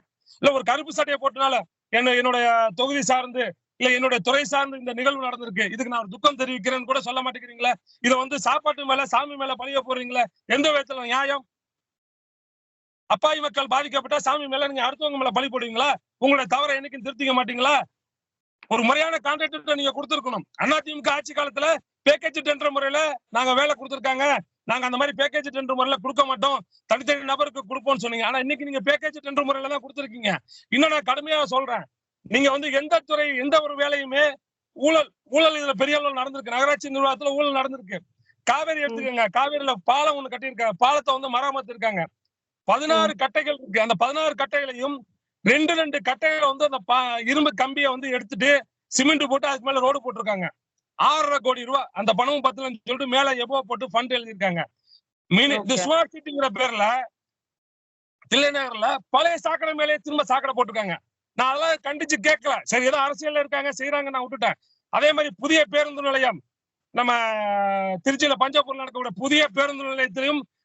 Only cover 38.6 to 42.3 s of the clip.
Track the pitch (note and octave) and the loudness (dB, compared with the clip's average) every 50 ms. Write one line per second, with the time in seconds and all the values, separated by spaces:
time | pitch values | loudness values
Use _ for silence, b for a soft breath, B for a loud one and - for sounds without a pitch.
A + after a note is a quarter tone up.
38.6 | D#4 D#4+ D#4 D4+ D4 C#4+ A3+ B3+ C4+ C4 B3 A#3+ A3+ G3+ - A#3+ C4+ D4 D4+ C#4+ | 0 -2 -2 -2 -2 -2 -2 -4 -4 -2 0 0 0 2 2 2 0 2 0 -2
39.6 | C#4 C4+ B3 F#3+ - - B3 C#4+ D4+ D#4 D4 C#4+ C4+ C4 B3 A#3+ C4+ C4 B3+ G#3 | -2 -2 -2 0 2 2 2 4 4 2 0 0 -6 -8 -10 -8 -8 -10 -4 -2
40.6 | A#3 A3+ G3 - B3 C4 D4 D4 - C#4+ C4 C4 C4+ C4+ A#3+ B3 C#4+ C#4+ C4+ C4+ | -2 -2 2 4 4 4 4 4 2 0 -2 -2 -2 -2 -2 0 0 0 -4 -4
41.6 | C4 G3+ A#3 G#3+ A3+ A3 G#3 F3+ E3 - - _ _ _ | -8 -8 -8 -4 -4 -2 -2 -2 -4 -4 -8 _ _ _